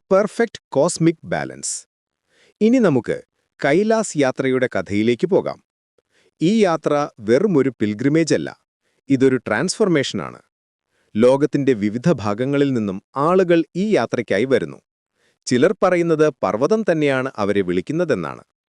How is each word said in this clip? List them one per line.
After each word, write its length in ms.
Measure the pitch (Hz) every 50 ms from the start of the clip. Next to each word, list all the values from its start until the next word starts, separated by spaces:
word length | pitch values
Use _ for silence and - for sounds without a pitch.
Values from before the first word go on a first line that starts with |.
| _
പെർഫെക്റ്റ് 560 | - 190 190 208 196 - - 233 220 - - _ _
കോസ്മിക് 560 | - 135 151 180 - - 160 165 160 _ -
ബാലൻസ്. 500 | 87 87 78 69 65 64 67 - - - - - _ _ _ _ _ _ _ _ _ _ _ _ _ _ -
ഇനി 180 | 214 226 247 262
നമുക്ക് 380 | 220 175 139 120 - - 76 - - _ _ _ _ _ _ -
കൈലാസ് 580 | - 139 147 185 214 220 226 226 208 - - 151
യാത്രയുടെ 500 | 135 127 - - 131 131 127 127 127 120
കഥയിലേക്ക് 580 | - 98 87 - 98 104 110 117 120 - -
പോകാം. 320 | 170 190 127 73 69 69 - _ _ _ _ _ _ _ _ _ _ _ _ _ _ _ -
ഈ 120 | 151 175 220 226
യാത്ര 320 | 202 175 160 156 - 151 147 143 147 147 - -
വെറുമൊരു 500 | 104 104 117 139 - 220 175 139 127 135
പിൽഗ്രിമേജ് 640 | 117 - 107 104 107 104 127 139 151 160 165 156 139
അല്ല, 160 | 92 71 64 - _ _ _ _ _ _ _ _ _ _ -
ഇതൊരു 280 | 139 120 135 135 131 123
ട്രാൻസ്ഫോർമേഷനാണ്. 1000 | - 104 104 113 160 185 - - 214 190 165 143 127 - - 98 71 64 62 62 _ _ _ _ _ _ _ _ _ _ _ _ _ _ -
ലോകത്തിന്റെ 580 | 104 120 127 135 139 147 - - 143 135 135 127
വിവിധ 340 | 101 101 107 101 123 123 175
ഭാഗങ്ങളിൽ 580 | 170 117 101 107 101 110 127 139 143 139 143 139
നിന്നും 260 | 131 117 107 98 92 101 - _ -
ആളുകൾ 420 | 135 143 165 185 190 190 170 175 165 160 - -
ഈ 100 | 175 202 220
യാത്രയ്ക്കായി 560 | 190 131 117 - - 120 110 - 101 98 127 131
വരുന്നു. 280 | 127 104 87 71 65 - _ _ _ _ _ _ _ _ _ _ _ _ -
ചിലർ 260 | - 123 120 143 190 208 -
പറയുന്നത് 460 | 208 185 180 175 170 165 160 151 151 151 - -
പർവ്വതം 400 | - 92 92 107 139 160 220 226 208
തന്നെയാണ് 460 | - 165 156 147 139 135 131 127 135 -
അവരെ 260 | 113 104 98 98 101
വിളിക്കുന്നതെന്നാണ്. 800 | 92 87 87 90 - - 143 170 180 160 101 92 80 69 64 58 - _ _ _ _ _ _